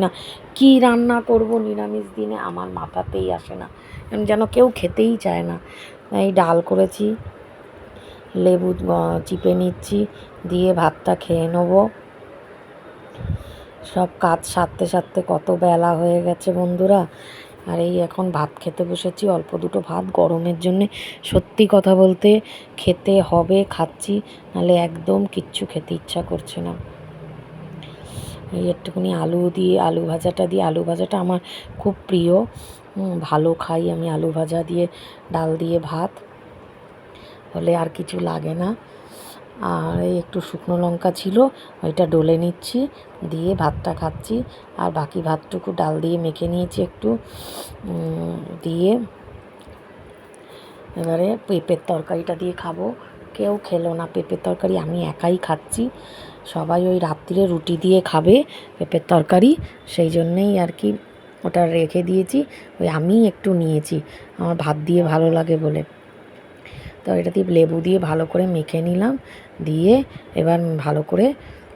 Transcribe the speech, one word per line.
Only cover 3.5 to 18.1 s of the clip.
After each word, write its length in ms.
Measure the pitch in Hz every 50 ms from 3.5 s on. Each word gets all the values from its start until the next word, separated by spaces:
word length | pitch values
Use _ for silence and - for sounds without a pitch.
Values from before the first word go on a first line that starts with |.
| - 185
না, 60 | - - - - - - - - - - 214 208 214 202
যেন 120 | 214 214 220 214 -
কেউ 120 | 240 247 254 240 -
খেতেই 360 | - 175 - - 220 226 233 220 -
চায় 200 | 190 170 170 170 -
না। 60 | - 82 - - - - - - - - - - - 202 196
এই 80 | 196 185 190
ডাল 180 | 175 165 170 170 175 -
করেছি, 360 | 196 190 190 185 - - 208 208 220 226 - - - - - - - - - - - - - - - - - - - - - - - 185 180
লেবু, 260 | 185 180 180 180 185
আহ, 460 | 180 175 185 180 175 170 170 165 170 165 165
চিপে 260 | - 185 170 - 185 180 180
নিচ্ছি, 380 | 180 180 180 - - - 208 202 208 208 - - - - - - - 170
দিয়ে 200 | 180 180 180 185 180 170
ভাতটা 320 | 165 156 - - - 185 180 180 -
খেয়ে 240 | - 170 165 165 165 170
নেব। 180 | 175 175 175 185 196 208 220 - - - - - - - - - - - - - - - - - - - - - - - - - - - - - - - - - - - - - - - - -
সব 160 | 185 180 180 - - -
কাজ 160 | 170 165 170 - - -
সারতে 320 | 180 175 - - - 185 170 -
সারতে 280 | 180 170 - - 190 175 -
কত 160 | 175 160 - - 180 170 180
বেলা 280 | 175 170 170 170 170 170 160
হয়ে 180 | 170 175 175 175 175
গেছে 220 | 175 170 - - 185 175 180
বন্ধুরা। 400 | 180 175 180 175 185 196 202 196 170 156 - - - - - - - - - - - 180
আর 100 | 175 170 170
এই 80 | 175 180 180 170
এখন 180 | 170